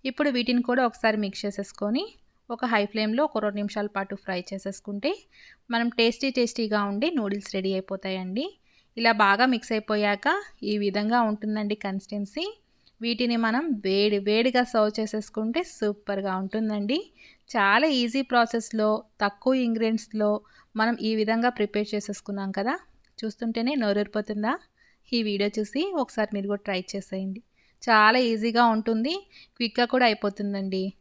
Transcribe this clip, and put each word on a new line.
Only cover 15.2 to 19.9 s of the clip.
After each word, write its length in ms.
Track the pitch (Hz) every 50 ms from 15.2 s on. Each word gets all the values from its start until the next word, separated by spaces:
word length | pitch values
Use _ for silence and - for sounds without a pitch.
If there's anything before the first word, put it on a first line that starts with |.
| 208 - - 220 214 226 233 320 359 - -
సూపర్గా 560 | - 220 208 202 208 _ - 202 196 196 196 185 185
ఉంటుందండి. 560 | 190 190 - 220 220 214 214 208 202 208 269 349 427 _ _ _ - - _ _ _ _ -
చాలా 320 | 233 196 196 202 233 294 320 277 254
ఈజీ 220 | 240 233 240 269 269 _
ప్రాసెస్‌లో 560 | 254 240 233 226 - 233 220 - - 220 214 214 214 220 - _ _ _
తక్కువ 400 | 208 202 202 _ - 254 262 262 247
ఇంగ్రీడియంట్స్‌లో 640 | 233 226 220 226 220